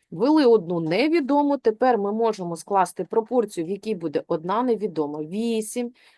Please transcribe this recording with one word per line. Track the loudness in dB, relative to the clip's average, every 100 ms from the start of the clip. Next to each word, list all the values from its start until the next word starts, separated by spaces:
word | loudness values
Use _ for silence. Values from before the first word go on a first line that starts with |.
| _
ввели | -2 2 4 6
одну | 4 2 -2
невідому, | 0 0 2 2 2 2 2 2
тепер | 0 2 2 2
ми | 0
можемо | 0 -2 -2 -6 -8
скласти | -2 0 0 -2
пропорцію, | -4 -2 0 0 0 -4 -6
в |
якій | -6 -6 -6
буде | -4 -4 -2
одна | -4 -2 -2
невідома. | 0 0 -2 -2 -4 -4
Вісім | -6 -4 -2 -2 -4 -6 -8 -10 _